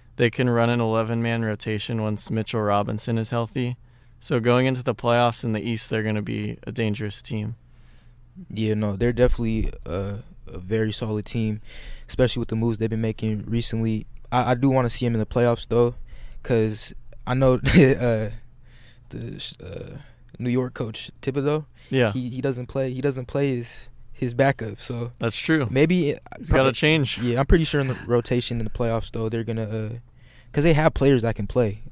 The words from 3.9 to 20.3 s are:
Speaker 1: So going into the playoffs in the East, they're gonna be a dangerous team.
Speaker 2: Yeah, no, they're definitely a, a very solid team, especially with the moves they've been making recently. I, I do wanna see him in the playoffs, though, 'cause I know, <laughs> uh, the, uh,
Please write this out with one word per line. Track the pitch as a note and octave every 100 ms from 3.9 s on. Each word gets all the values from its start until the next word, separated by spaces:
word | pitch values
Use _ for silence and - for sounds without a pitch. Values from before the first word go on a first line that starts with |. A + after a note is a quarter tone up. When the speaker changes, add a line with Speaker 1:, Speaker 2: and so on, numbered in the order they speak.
| - - -
Speaker 1:
So | - B2+
going | A2+ A#2+ C3
into | B2+
the | B2
playoffs | A2 A#2+ A#2+ A#2+ A#2
in | A#2+
the | A2 A2+
East, | A2+ -
they're | A2+
gonna | A2 G#2+
be | G#2 A2 G#2+ A#2
a | -
dangerous | A2 A2 G#2 G#2+ -
team. | - A2 G#2+ A#2 - - - - - - - - F#3
Speaker 2:
Yeah, | G#2+ A2
no, | G#2+ G#2+ G2
they're | A#2+
definitely | A#2 B2 - A2+ A2 F#2 - -
a, | F2 G2 G2+ - - -
a | F#2+
very | F2+ A2 A2
solid | G#2+ A2 G#2+
team, | G#2 A#2 A2 G#2+ - - - - -
especially | - B2+ -
with | A#2
the | A2
moves | A#2 G#2+
they've | A2+
been | A2
making | A2+ A2 A2 G#2+ -
recently. | A#2 A#2 A2+ A2+ A2 - - -
I, | B2+ A#2+
I | B2
do | C#3
wanna | C3 A#2+
see | - B2
him |
in | A2+
the | G#2+
playoffs, | B2 A#2+ A#2 -
though, | A#2 A#2+ - - - - -
'cause | - A#2 A2 G#2+ - - - - -
I |
know, | B2+ C3+
<laughs> | B2+
uh, | C3+ F3 C3 - B2 A2+ G#2+ - - - - - - - -
the, | - A#2 G2+ - -
uh, | - - - - - - -